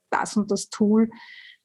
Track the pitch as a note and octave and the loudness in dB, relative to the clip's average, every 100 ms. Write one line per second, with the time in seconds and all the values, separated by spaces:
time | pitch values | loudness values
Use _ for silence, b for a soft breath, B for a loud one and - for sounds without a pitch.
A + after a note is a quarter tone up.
0 | _ - - G#3+ G3+ G3 - - G#3 G#3+ | _ -6 -4 -2 -2 -4 -4 -2 2 4
1 | A3+ B B B B B | 2 B B B B B